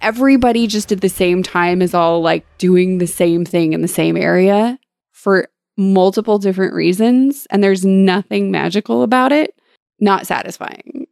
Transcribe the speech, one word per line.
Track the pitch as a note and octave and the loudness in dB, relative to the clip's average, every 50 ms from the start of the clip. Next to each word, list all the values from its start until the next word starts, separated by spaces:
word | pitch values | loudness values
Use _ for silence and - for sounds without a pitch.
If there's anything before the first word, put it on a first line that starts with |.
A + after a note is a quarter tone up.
everybody | - G#3+ A3+ A#3 C4 C4+ C4+ B3+ A#3+ B3 A#3 A#3 A#3 G#3+ | -6 -4 -2 0 2 4 4 4 4 2 2 2 0 -2
just | G#3+ G#3+ G#3 - | -2 -4 -4 -4
did | G#3+ F#3 | -4 -2
the | G3 F#3+ | -2 -2
same | F3+ - F#3+ F3+ F3 F#3 F3+ | -2 0 0 0 0 0 -2
time | - - F3+ F3 F3 F3+ F#3 F#3 | -2 -2 -2 0 0 0 0 0
is | F3 - | 0 0
all, | F3 E3+ E3+ E3 E3+ E3 | 0 2 2 2 0 0
like, | E3 E3 E3 - _ _ - | 0 -2 -2 -4 _ _ -4
doing | - F3+ F#3 F3+ F3+ F#3 F#3 F3+ | 0 2 4 4 2 2 0 -2
the | F3+ E3 | -4 -4
same | - - F3+ F3 E3+ E3+ F3 | -2 -2 0 0 0 0 -2
thing | E3+ - F3 E3 D#3+ D#3 | -2 -2 -2 0 0 0
in | E3 D#3+ | -2 -4
the | F3 | -4
same | - - D#3+ E3 E3 | -2 -2 -2 0 0
area | E3 D#3 D#3+ F3 F3+ F#3 G3 G3+ G#3 A3 A#3 B3 C4 _ _ _ _ _ _ | 0 0 0 2 2 4 4 2 2 0 -2 -4 -8 _ _ _ _ _ _
for | _ _ - G3+ G3 F#3 - - _ _ _ _ - | _ _ -2 0 0 0 0 -4 _ _ _ _ -6
multiple | - F#3+ F#3+ F#3+ F#3+ F#3 G3 F#3+ - G#3+ A3 G#3 G#3 | -2 0 2 2 4 2 2 2 0 -2 0 -2 0
different | G3 G3 F#3+ F#3 F#3+ - - | 0 -2 -2 -2 -2 -2 -2
reasons, | F3 D#3+ E3 F3+ F#3 A3 A#3 B3 B3+ C4 C#4 C#4 - - - | -2 0 0 0 2 2 2 2 2 2 0 -2 -4 -8 -4
and | - G3 G3+ | -2 0 2
there's | G3 G3 F#3+ F#3 | 2 2 2 2
nothing | F#3+ F#3+ F#3+ F#3+ F#3+ F3+ G3 G3 - G#3+ G3+ G3+ G3 | 2 2 4 4 2 2 0 -2 -4 -4 -4 -2 -2
magical | F#3+ D#3 C#3+ D#3+ F3 G#3 G3+ - A#3 A#3+ B3 | -2 -4 -4 -2 -4 -4 -4 -2 -2 0 0
about | A3 B3 B3+ B3+ C4+ C#4+ | 2 2 2 2 2 2
it. | D4+ D#4 - - _ _ _ _ _ _ _ _ - | 0 0 -2 -6 _ _ _ _ _ _ _ _ -2
Not | G#3 G#3 G3 - - | 0 0 0 0 -2
satisfying. | - - - - - F#3 - - - - - - - - - C4 - | -4 -6 -6 -8 -10 -12 -12 -14 -14 -14 -16 -20 -18 -16 -16 -16 -10